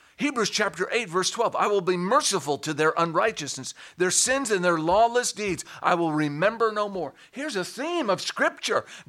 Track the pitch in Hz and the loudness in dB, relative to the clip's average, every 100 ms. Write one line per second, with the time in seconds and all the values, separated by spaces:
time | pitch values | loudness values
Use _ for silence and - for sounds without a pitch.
0 | _ - 277 254 202 - 202 165 180 233 | _ -4 -2 0 -2 0 -2 -2 -2 -2
1 | 208 175 175 233 214 - 202 202 175 180 | -2 -2 -2 0 0 0 2 2 2 0
2 | 185 269 - 190 143 139 156 147 156 160 | 2 2 2 0 -2 -4 -2 0 2 2
3 | 170 160 226 - 139 - 127 - - - | 0 2 0 0 -8 -10 -12 -14 -10 -2
4 | 180 - 247 269 247 196 175 170 156 196 | 0 2 2 2 0 2 2 2 4 4
5 | 233 240 240 185 208 156 - - 170 175 | 4 2 -2 -2 -4 -4 -8 -4 2 2
6 | 165 151 151 143 196 226 226 208 208 196 | 2 0 0 0 0 2 0 0 -4 -4
7 | 143 - - - 302 202 170 - 302 349 | -8 -10 -16 -10 -6 -4 -6 -6 -4 -2
8 | 226 180 - - 269 - - 196 - - | 0 -2 -2 0 0 0 -2 -2 -4 -12